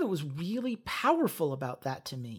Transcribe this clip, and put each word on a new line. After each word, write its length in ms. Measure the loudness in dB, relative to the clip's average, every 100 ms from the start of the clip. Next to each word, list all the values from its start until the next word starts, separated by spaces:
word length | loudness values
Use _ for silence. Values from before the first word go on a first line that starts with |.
that 80 | 0
was 160 | 0
really 520 | -2 -4 -2 -2 -2 -4
powerful 680 | -4 0 4 6 4 2 0
about 300 | 0 -4 -4
that 220 | -4 -4 -6
to 100 | -8
me, 140 | -8